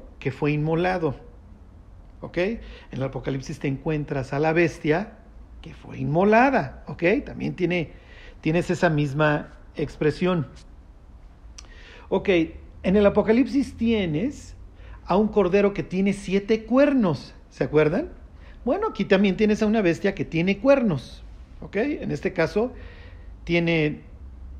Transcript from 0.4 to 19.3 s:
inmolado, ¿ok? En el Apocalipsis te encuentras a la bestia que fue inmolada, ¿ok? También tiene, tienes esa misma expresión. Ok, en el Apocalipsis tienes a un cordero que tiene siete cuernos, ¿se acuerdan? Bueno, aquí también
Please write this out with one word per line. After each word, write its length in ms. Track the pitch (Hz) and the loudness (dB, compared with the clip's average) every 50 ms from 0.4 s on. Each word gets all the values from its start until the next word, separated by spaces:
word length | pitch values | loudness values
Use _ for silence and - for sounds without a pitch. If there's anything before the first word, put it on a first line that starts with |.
| 156 147 | 0 0
inmolado, 640 | 151 147 151 160 160 160 180 185 185 180 160 143 123 - - - - - - - - - - - - - - - - - - - - - | 0 0 0 0 0 0 0 0 0 0 -2 -2 -4 -6 -12 -20 -20 -20 -20 -20 -20 -20 -20 -20 -20 -20 -20 -20 -20 -20 -20 -20 -18 -16
¿ok? 180 | - - - | -14 -8 -4
En 220 | 175 175 208 233 220 - - - - - - | -2 -2 -2 -2 -6 -10 -14 -18 -18 -16 -12
el 120 | 147 131 135 | -8 -6 -6
Apocalipsis 560 | 131 120 131 - 143 135 135 131 - 147 - | -6 -6 -6 -6 -6 -6 -6 -6 -10 -8 -6
te 100 | - 143 | -4 -4
encuentras 640 | 135 131 - 165 156 151 147 - 147 135 127 - 143 | -4 -4 -2 -2 -2 -2 -2 -4 -4 -6 -4 -4 -2
a 60 | 139 | 0
la 120 | 156 160 | 0 2
bestia 680 | 160 175 170 160 - - - 151 151 175 220 - - - - - - - - - - - | 2 2 2 0 0 -2 0 0 0 0 -2 -6 -12 -20 -20 -20 -20 -20 -20 -20 -20 -20
que 120 | - 165 143 | -18 -18 -18
fue 240 | - - - 117 | -18 -18 -14 -10
inmolada, 840 | 120 131 135 147 170 196 208 214 233 254 285 269 202 147 123 - - - | -8 -4 0 2 4 4 6 6 6 6 6 4 2 0 -4 -8 -14 -14
¿ok? 160 | - 147 - 165 175 214 285 - | -14 -6 -2 0 2 2 0 -2
También 300 | - 117 - - 151 143 | -6 -8 -8 -6 -6 -4
tiene, 380 | - 175 165 180 175 151 - - - - - - - - - - - | -2 -2 0 0 0 -2 -4 -8 -16 -20 -20 -20 -20 -20 -20 -12 -6
tienes 280 | - 156 156 175 170 - | -2 0 0 0 0 0
esa 200 | 175 - 185 170 | 0 2 2 2
misma 640 | 156 147 147 139 131 151 156 151 147 147 - - - - - - - | 2 2 0 0 0 2 2 2 2 0 -2 -8 -16 -20 -20 -12 -8
expresión. 720 | - 151 127 - - 156 151 143 - 180 180 185 170 127 - - - - - - - - - - - - - - - - - - - - - - - - - - - - - - - - - | -6 -6 -6 -4 -2 0 0 0 0 0 0 0 0 -2 -4 -10 -18 -20 -20 -20 -20 -20 -20 -20 -20 -20 -20 -20 -20 -20 -20 -20 -20 -20 -20 -20 -20 -20 -20 -20 -20 -20 -20 -20 -20 -6 -4
Ok, 180 | 190 190 - | -2 -2 2
en 720 | 208 185 170 160 - - - - - - - - 185 185 | 2 2 2 2 0 -4 -12 -20 -20 -14 -6 -2 2 4
el 80 | 208 202 | 6 6
Apocalipsis 720 | 202 202 208 175 208 220 240 269 220 214 285 262 - - | 4 4 4 4 4 4 4 2 2 0 -2 -2 -2 -4
tienes 800 | - 233 233 226 214 190 165 147 151 214 294 - - - - - - - - - - - - - - - | -2 0 0 2 2 0 0 0 -2 -2 -4 -4 -8 -14 -18 -18 -18 -20 -20 -20 -20 -20 -20 -20 -10 -2
a 100 | - 170 | 0 2
un 140 | 202 220 214 | 2 2 4
cordero 440 | 214 208 190 175 185 202 202 196 202 | 4 2 4 4 4 4 4 2 2
que 100 | 165 151 | -2 -6
tiene 280 | - 175 190 196 202 | -4 -2 0 2 2
siete 540 | 196 196 - 170 185 202 202 - 220 220 220 | 0 -2 -2 -2 -2 0 2 2 0 0 0
cuernos, 680 | - 240 269 294 294 277 262 208 175 143 - - - - - - - | 2 4 4 6 6 4 4 2 2 0 -2 -6 -12 -20 -20 -20 -10
¿se 140 | - - 147 | -6 -4 -2
acuerdan? 460 | 127 147 151 151 151 170 240 349 - - - - - - - - - - - - | 2 4 4 4 4 2 0 -2 -4 -8 -16 -20 -20 -20 -20 -20 -20 -16 -6 -2
Bueno, 220 | 233 302 392 440 427 | -2 0 0 -2 -2
aquí 160 | - - 190 | -2 -2 0
también 320 | - 202 190 208 196 | 2 4 4 4 4